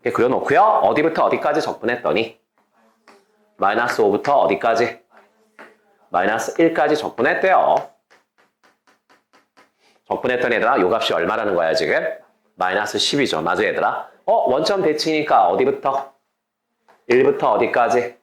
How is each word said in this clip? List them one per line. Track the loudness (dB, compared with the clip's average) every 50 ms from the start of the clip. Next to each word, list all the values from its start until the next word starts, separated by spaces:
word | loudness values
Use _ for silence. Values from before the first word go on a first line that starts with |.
| _
이렇게 | -2 0
그려놓고요. | 2 2 2 2 0 0 2 4 4
어디부터 | 4 4 4 2 2 2 2 2 0 0 0 0 0
어디까지 | 0 0 0 -2 -2 -2 -2
적분했더니? | -4 -4 -8 -6 -4 -4 -4 -2 -2 -2 -2 -2 -2 -4 -8 _ _ _ _ _ _ _ _ _ _ _ _ _ _ -20 -20 _ _ _ _ _ _ _ _
마이너스 | _ -2 0 0 0 -2 -2 0 0
오부터 | 2 2 2 0 0 2 2 2
어디까지? | 2 2 0 0 0 0 0 0 -2 -2 -4 -12 _ _ _ -20 _ _ _ _ _ _ _ -20 -20 -20 _ _ _ _ _ _ _ _
마이너스 | -2 -2 0 0 -2 -2 -4 -6 0 2
일까지 | 2 2 2 2 0 0 0
적분했대요. | -2 -2 -8 -4 -2 -2 0 0 0 0 2 2 2 4 2 0 -2 -2 -8 _ _ _ _ _ _ _ _ _ _ _ _ _ _ _ _ _ _ _ _ _ _ _ _ _ _ _ _ _ _ _ _ _ _ _ _ _ _ _ _ _ _ _
적분했더니 | _ -6 -4 -2 -2 -2 -2 0 0 0
얘들아 | 0 2 2 2 2
요 | 2 2
값이 | 0 0 -2 -2 -2
얼마라는 | -2 0 -2 -2 -2 -2 -2 -2
거야 | 0 0 0 0
지금? | -2 -2 -2 -2 -2 -2 -6 -8 -10 -18 _ _ _ _ _ _
마이너스 | -6 -4 -2 -2 -2 -4 -4 -4
십이죠. | -4 -4 -2 0 0 0 0 -2 -4
맞아, | -2 -2 -2 0 0
얘들아? | -2 0 0 -2 -2 -2 -4 -10 -14 _ _ _
어? | 0 0 0 2 0
원점 | 0 0 0 -2 -2 0 0
대칭이니까 | -2 -2 -2 -2 -2 -2 -2 0 2 2 2 4 2
어디부터? | 2 0 0 0 -2 -2 -4 -4 -4 -4 -8 -10 _ _ _ _ _ _ _ _ _ _ _ _ _ _ _ _ _ _ _
일부터 | 2 2 4 4 4 2 2 0 0
어디까지? | 2 2 0 0 2 0 0 2 2 0 -2 -4 -10 _